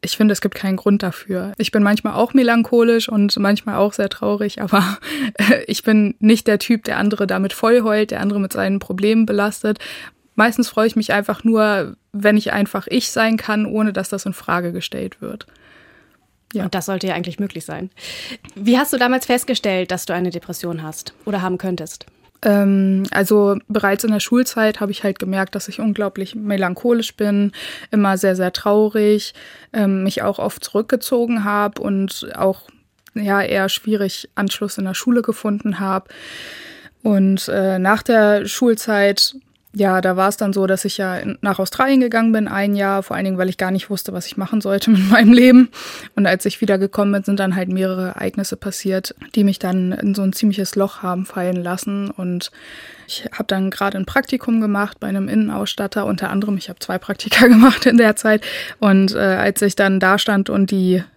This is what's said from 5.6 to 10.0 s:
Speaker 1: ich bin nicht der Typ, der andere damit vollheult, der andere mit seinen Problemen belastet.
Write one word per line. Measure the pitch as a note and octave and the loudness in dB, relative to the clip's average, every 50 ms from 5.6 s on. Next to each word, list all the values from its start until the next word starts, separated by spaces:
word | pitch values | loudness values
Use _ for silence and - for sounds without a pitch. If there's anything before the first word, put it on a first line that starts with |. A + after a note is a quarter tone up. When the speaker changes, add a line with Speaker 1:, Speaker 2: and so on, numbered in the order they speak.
| - | 2
Speaker 1:
ich | - G#3+ - - | -4 -6 -4 0
bin | - A3 G#3+ G#3 G3+ - _ | 2 4 4 4 2 -2 _
nicht | - G#3+ A3+ A3 - | 4 4 4 4 4
der | - G#3 G#3 | 0 0 0
Typ, | - - A#3 A3 - | 0 -2 -2 -2 -2
der | - G#3 | -4 -4
andere | - - G#3 G#3+ G3+ G#3 | -2 0 -2 0 -2 -2
damit | F#3 F#3+ F#3+ F#3+ G3 - | -2 -2 -2 -2 -4 -4
vollheult, | - - A3 A#3 B3 A3 A3 G#3 G#3+ G#3+ G#3 | -2 2 4 4 4 4 2 0 0 0 -2
der | A3 - | -4 -4
andere | - G3 G#3 G3+ | -4 -4 -2 -2
mit | G3 F#3 - | -4 -4 -2
seinen | - G3 G3 G3 G3 | -4 -2 -2 -2 -4
Problemen | - - F#3+ F#3 G3 G#3 A3 A3+ A3+ | -4 -6 -6 -2 0 2 4 2 2
belastet. | G#3+ G#3 G3+ G3+ G#3 G3+ - - G#3+ G#3+ - - - - - | 2 2 0 0 -2 -4 -4 -2 -2 -2 -2 -6 -16 -16 -16